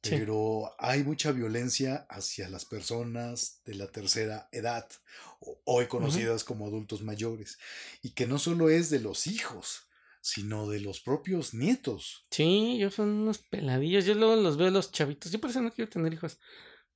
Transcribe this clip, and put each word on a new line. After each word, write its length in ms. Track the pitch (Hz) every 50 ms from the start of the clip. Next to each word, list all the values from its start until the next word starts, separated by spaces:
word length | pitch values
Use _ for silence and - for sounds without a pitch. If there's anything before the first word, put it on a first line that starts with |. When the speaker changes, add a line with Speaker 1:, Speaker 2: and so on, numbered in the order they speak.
Speaker 1:
Sí. 80 | - -
Speaker 2:
pero 640 | 160 139 110 107 110 107 110 110 110 110 107 - - -
hay 260 | - 117 131 143 143
mucha 280 | 143 156 151 - 156
violencia 760 | 135 127 117 110 110 120 123 123 - - 135 131 135 - - -
hacia 400 | - 104 - - - - 92 90
las 160 | 95 90 -
personas 960 | - 113 104 - - 117 117 120 117 117 117 120 120 120 120 120 - - _ -
de 100 | - 101
la 100 | 98 98
tercera 600 | 98 - 110 101 98 - 113 110 110 107 104 - -
edad, 340 | - 120 107 117 120 117 - - - - _ _ - - - - - -
o-, 180 | - - - _ -
hoy 200 | 127 123 123 123
Speaker 1:
Ujú. 60 | -
Speaker 2:
conocidas 540 | 127 120 117 135 151 175 110 117 113 110 -
como 220 | - 117 110 104
adultos 360 | 104 104 110 107 101 110 95
mayores, 560 | 107 110 104 104 113 117 113 107 101 - - - - - - - - - - -
y 80 | - -
que 160 | - - 123
no 120 | 113 139 139
solo 300 | - 170 170 170 165 160
es 220 | 160 165 170 147
de 100 | 147 131
los 260 | 110 104 87 - -
hijos, 600 | 160 214 226 - - - 87 - - - - - _ _ _ _ _ _ _
sino 480 | - - - 107 101 104 107 107 107 104
de 120 | 104 104
los 200 | 101 101 92 -
propios 540 | - 120 139 160 - 185 190 170 143 - -
nietos. 720 | 113 131 202 254 - - 139 107 90 - - - - _ -
Speaker 1:
Sí, 460 | - - 151 165 190 208 220 233 247 226
yo 120 | 196 196
son 180 | - - 208 208
unos 280 | 208 208 214 220 208 -
peladillos, 680 | - - - - 147 131 127 131 139 165 185 202 180
yo 100 | 190 208
luego 220 | 208 220 220 226
los 200 | 220 202 170 143 147
veo 100 | 180 185
a 40 |
los 200 | 190 196 - -
chavitos, 400 | - - 151 139 147 - - 165
yo 80 | 180 220
por 80 | 330 262
eso 120 | 233 262
no 100 | 240 226
quiero 180 | - - 226 220
tener 220 | - 175 160 165
hijos, 260 | 165 160 - 160 - _ _ - - - - - - _ _ _ _